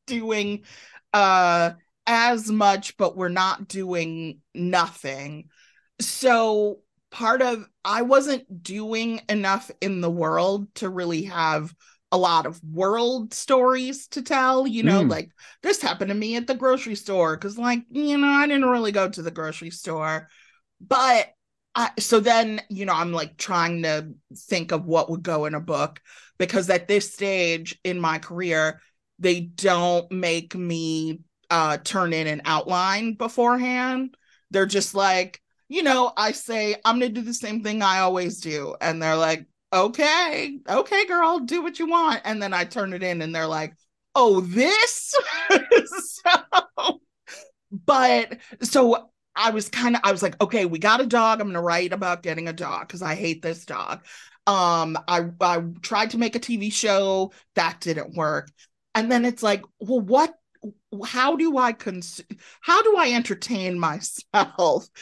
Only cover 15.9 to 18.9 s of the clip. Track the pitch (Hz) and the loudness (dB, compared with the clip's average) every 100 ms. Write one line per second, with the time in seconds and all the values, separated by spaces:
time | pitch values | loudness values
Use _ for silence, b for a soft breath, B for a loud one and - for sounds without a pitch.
15.9 | 220 196 202 214 233 240 254 262 254 247 | -2 -2 -2 -2 -4 -4 0 2 0 -2
16.9 | 202 - 190 160 156 202 220 240 240 - | -10 -4 2 2 0 -6 -4 -2 -2 -4
17.9 | 262 294 285 285 277 294 277 262 247 220 | -4 0 2 4 4 4 2 2 2 2